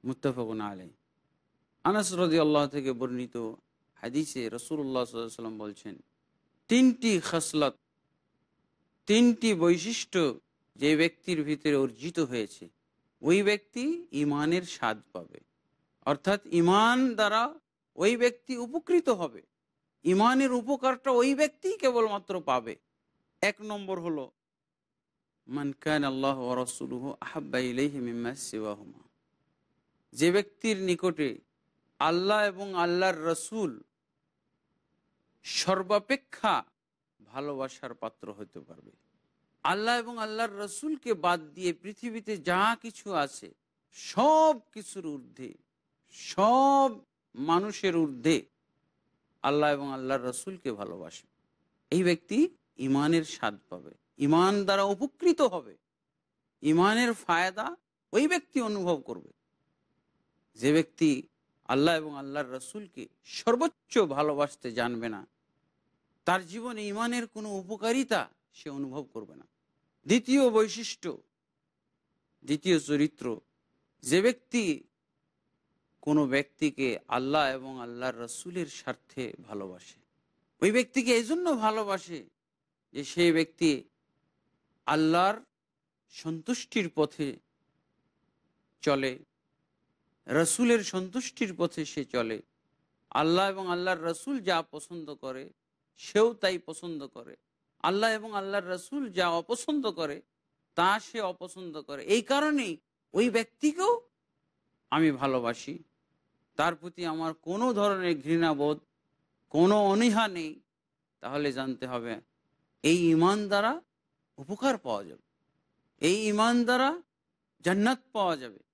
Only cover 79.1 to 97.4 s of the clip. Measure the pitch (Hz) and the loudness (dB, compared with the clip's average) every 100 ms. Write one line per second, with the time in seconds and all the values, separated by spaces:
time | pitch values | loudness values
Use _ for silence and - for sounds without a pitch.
79.1 | - 123 - 85 104 95 90 - - _ | -10 -10 -12 -14 -12 -12 -14 -20 -20 _
80.1 | _ _ _ _ _ 185 226 247 - 240 | _ _ _ _ _ 2 2 0 0 2
81.1 | 233 226 330 359 269 220 220 208 190 175 | 2 2 -2 0 0 0 0 -2 -4 -6
82.1 | 165 98 _ _ _ _ _ _ - 143 | -14 -14 _ _ _ _ _ _ -10 -8
83.1 | - 175 160 160 _ 165 139 - _ _ | 4 4 6 2 _ 2 2 -4 _ _
84.1 | _ _ _ _ _ _ _ - 156 160 | _ _ _ _ _ _ _ -2 2 4
85.1 | 170 185 226 - _ _ _ _ _ _ | 4 2 0 -8 _ _ _ _ _ _
86.1 | - 160 160 156 240 - 233 175 - 147 | -12 -8 -8 -6 -6 -4 -4 -4 -2 -2
87.1 | - 143 - _ _ _ _ _ _ _ | -2 -8 -8 _ _ _ _ _ _ _
88.1 | _ _ _ _ _ _ _ - 139 135 | _ _ _ _ _ _ _ -2 0 -2
89.1 | 127 - _ _ _ _ _ _ _ _ | -6 -18 _ _ _ _ _ _ _ _
90.1 | _ - 139 160 - 240 233 196 190 185 | _ -4 0 0 2 4 2 2 -6 -6
91.1 | 220 247 - 214 160 170 - 147 - 135 | -8 -8 -6 -6 -2 -4 -4 -8 -8 -6
92.1 | 123 113 110 - _ _ _ _ _ _ | -4 -4 -6 -12 _ _ _ _ _ _
93.1 | - 156 175 196 190 190 175 180 180 165 | 0 2 2 0 -2 -4 -4 -2 -2 -4
94.1 | 165 - 277 190 170 160 151 - 175 147 | -6 -6 -6 -2 -2 -2 -14 -14 -14 -14
95.1 | 143 135 131 135 _ _ _ _ _ - | -12 -10 -12 -14 _ _ _ _ _ -4
96.1 | 208 226 220 196 180 - 160 175 156 139 | 2 2 4 -2 -2 -8 -12 -10 -10 -12
97.1 | - 117 - | -16 -20 -20